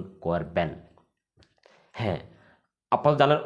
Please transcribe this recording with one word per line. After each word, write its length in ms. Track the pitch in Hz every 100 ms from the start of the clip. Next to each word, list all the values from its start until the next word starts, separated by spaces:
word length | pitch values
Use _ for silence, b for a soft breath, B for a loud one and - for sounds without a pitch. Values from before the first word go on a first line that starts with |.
| 92 -
করবেন। 460 | 85 87 82 90 82 - - _ _ _ _ _ _ _ b b b -
হ্যাঁ, 220 | 110 78 - b b b b _ _
আপনারা 240 | 120 147 143
জানেন 180 | 143 151